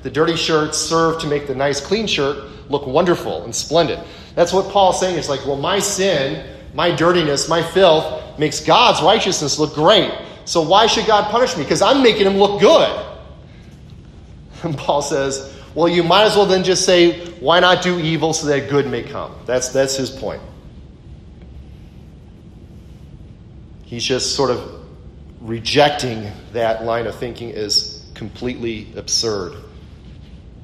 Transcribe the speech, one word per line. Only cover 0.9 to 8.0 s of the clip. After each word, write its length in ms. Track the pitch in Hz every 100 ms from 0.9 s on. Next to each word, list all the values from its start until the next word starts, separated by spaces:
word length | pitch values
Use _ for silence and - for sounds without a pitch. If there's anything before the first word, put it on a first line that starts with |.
| 165 165 160
to 40 | 151
make 200 | 147 147
the 80 |
nice 260 | 131 143 135
clean 260 | - 220 214
shirt 300 | - 139 147 - - -
look 180 | 143 131
wonderful 580 | 143 180 - 110 82
and 100 | 110
splendid. 440 | 117 - 160 143 82 - - -
That's 180 | - 170
what 180 | 185 185
Paul's 300 | 202 185 175
saying. 160 | 185 165
It's 140 | 147
like, 160 | 135 127
"Well, 100 | 139
my 220 | 165 196
sin, 680 | - 185 196 151 135 156 - - -
my 160 | 143 175
dirtiness, 580 | 156 170 175 151 139 151
my 140 | 170
filth 760 | 165 185 185 156